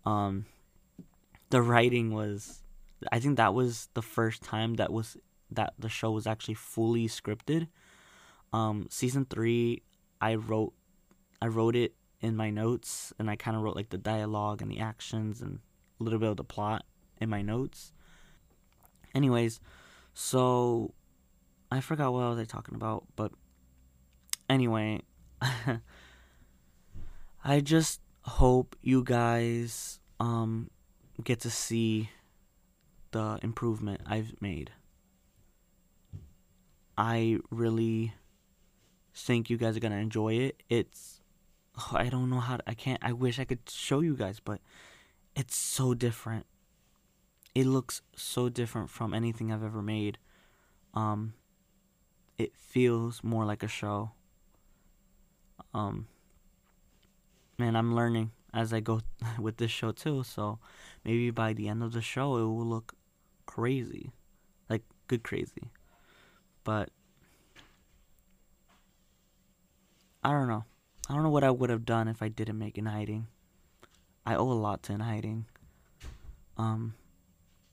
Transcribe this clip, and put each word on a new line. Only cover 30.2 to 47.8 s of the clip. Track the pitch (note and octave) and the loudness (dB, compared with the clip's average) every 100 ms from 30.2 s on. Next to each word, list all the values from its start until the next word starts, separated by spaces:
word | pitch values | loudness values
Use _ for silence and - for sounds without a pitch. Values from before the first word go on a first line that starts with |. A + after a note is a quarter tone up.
um, | A#2 A#2 A2+ A2+ A#2 _ _ _ - - | 0 2 0 -2 -6 _ _ _ -18 -8
get | A2+ A#2+ | -2 -2
to | A#2+ | -2
see | - - A#2 A2+ A2 G#2+ - _ _ _ _ _ _ _ - - | -4 -2 2 2 2 -2 -10 _ _ _ _ _ _ _ -20 -8
the | A2+ G#2+ G#2+ | -4 -4 -4
improvement | A2+ - A#2 A2 G#2+ G2 - | -6 -2 -2 -2 -4 -6 -4
I've | G#2+ A2 - | -4 -4 -6
made. | G2+ D#2 - - _ _ _ _ _ _ _ _ _ _ _ _ _ - - - _ _ _ _ _ - | -6 -6 -8 -16 _ _ _ _ _ _ _ _ _ _ _ _ _ -18 -18 -20 _ _ _ _ _ 0
I | A2+ A#2 A2+ A2 - | 2 4 4 2 0
really | A2+ A#2 A2+ A2+ A2 A2+ - _ _ _ _ _ _ _ _ _ | 0 0 2 2 0 -2 -6 _ _ _ _ _ _ _ _ _
think | - - A#2+ A2+ | -6 0 2 2
you | A#2 | 0
guys | A2+ A2 | 0 0
are | |
gonna | A2+ G2+ | 0 -2
enjoy | A2 A2 A2 | -2 0 2
it. | A2+ C3+ - - | 2 0 -4 0
It's, | A#2 - - - - _ _ _ _ _ - | 0 0 -6 -20 -20 _ _ _ _ _ -12
oh, | - | -2
I | - A#2+ | 0 0
don't | B2+ B2+ | 0 0
know | B2+ | 0
how | A#2+ B2+ | 0 -4
to, | - | -6
I | |
can't, | A2+ C3+ C3 | -6 -4 -2
I | - | -2
wish | A#2+ B2+ A#2+ | 0 0 0
I | |
could | B2+ B2 - | -4 -6 -8
show | - - C#3 | -6 0 2
you | E3 | 2
guys, | B2+ G2 G#2 | 0 -2 -6
but | - G2+ _ - - - _ _ _ | -6 -8 _ -20 -20 -20 _ _ _
it's | - - - | -6 -4 -4
so | - - B2+ | -2 0 2
different. | A#2+ A#2+ A2+ A2+ A2 - _ _ _ _ _ _ _ _ _ - | 2 0 -2 -6 -6 -8 _ _ _ _ _ _ _ _ _ -2
It | C3 C3 | 2 4
looks | C3 | 4